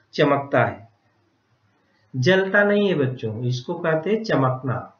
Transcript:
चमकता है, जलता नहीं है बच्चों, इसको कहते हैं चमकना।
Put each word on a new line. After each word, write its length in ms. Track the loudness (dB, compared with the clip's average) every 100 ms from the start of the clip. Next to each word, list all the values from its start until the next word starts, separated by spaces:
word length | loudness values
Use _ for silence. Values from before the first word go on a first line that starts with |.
| _
चमकता 500 | 0 2 2 0 0
है, 240 | 0 -4 -16 _ _ _ _ _ _ _ _ _ _ _ _
जलता 480 | 0 2 4 2 2
नहीं 240 | 4 2 2
है 60 | 2
बच्चों, 460 | -2 -2 -8 -4
इसको 300 | -4 -4 -6 -4
कहते 340 | -2 -2 0
हैं 120 | -2
चमकना। 540 | 0 0 0 -2 -4 -6 -8